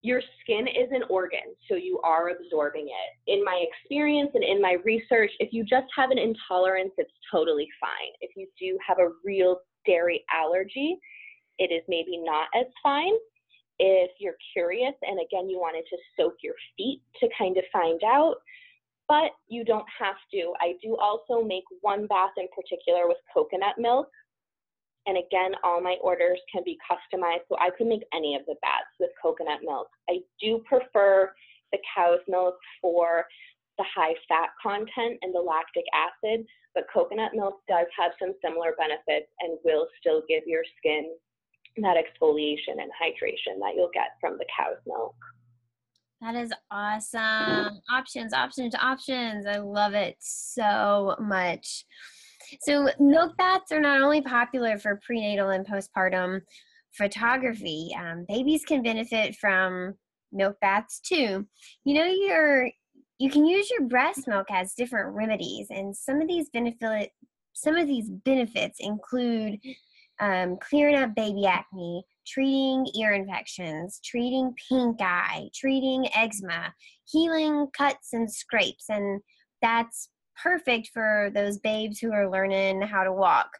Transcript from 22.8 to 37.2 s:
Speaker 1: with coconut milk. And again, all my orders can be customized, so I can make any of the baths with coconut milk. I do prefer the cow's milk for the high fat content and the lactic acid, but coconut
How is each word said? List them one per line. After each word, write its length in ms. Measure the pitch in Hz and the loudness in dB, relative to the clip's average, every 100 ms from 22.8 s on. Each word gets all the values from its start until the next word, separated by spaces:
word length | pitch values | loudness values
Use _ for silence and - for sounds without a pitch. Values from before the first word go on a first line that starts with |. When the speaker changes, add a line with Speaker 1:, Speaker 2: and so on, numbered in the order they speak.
| 175 175 175 | 2 2 4
Speaker 1:
with 100 | 175 _ | 2 _
coconut 440 | - 156 185 196 196 | 0 0 0 0 0
milk. 320 | 233 254 - _ _ _ _ _ _ _ _ _ - | 2 2 2 _ _ _ _ _ _ _ _ _ -2
And 120 | 185 | -2
again, 340 | 175 190 185 190 | 0 0 0 0
all 160 | 180 175 | 0 0
my 160 | 180 180 | 0 -2
orders 380 | - 175 175 180 - | 0 2 2 2 -4
can 120 | 196 175 | -8 -6
be 120 | 156 - | -10 -4
customized, 560 | 226 - 185 175 170 - | -6 -4 -4 -2 -2 -2
so 80 | - | 0
I 100 | 180 180 | 0 0
can 100 | 226 | 0
make 140 | 214 220 165 | 0 -2 -4
any 200 | 151 139 | -2 -4
of 60 | - | -6
the 80 | 147 | -6
baths 260 | - 67 - _ | -2 -2 -4 _
with 120 | 175 - | -6 -2
coconut 380 | 165 160 160 147 | -4 -2 -4 -6
milk. 240 | 160 135 - _ - | -6 -8 -8 _ -6
I 120 | 180 180 _ | -6 -6 _
do 220 | 214 226 226 | -2 -2 2
prefer 640 | 269 262 214 202 190 190 - - - _ | 0 2 4 6 6 4 -2 -20 -20 _
the 60 | - - - | -8 -6 0
cow's 240 | 175 175 175 | 4 2 2
milk 280 | 180 180 180 - - | 0 0 -2 -14 -4
for 440 | 180 170 170 170 170 - - _ _ - | 0 2 2 0 -2 -10 -20 _ _ -8
the 80 | 190 - | -6 0
high 200 | 160 165 - | 0 0 0
fat 220 | 160 165 - | 0 0 -4
content 580 | 214 202 220 - 233 233 | -4 -4 -6 -4 -4 -4
and 120 | 185 180 | -4 -2
the 40 | |
lactic 460 | 175 160 165 - 170 | 0 -2 -2 -6 -2
acid, 520 | 156 165 - 214 226 226 _ _ | -2 -2 -4 -2 -2 -4 _ _
but 120 | - - | -6 -2
coconut 400 | 202 170 208 | 0 0 0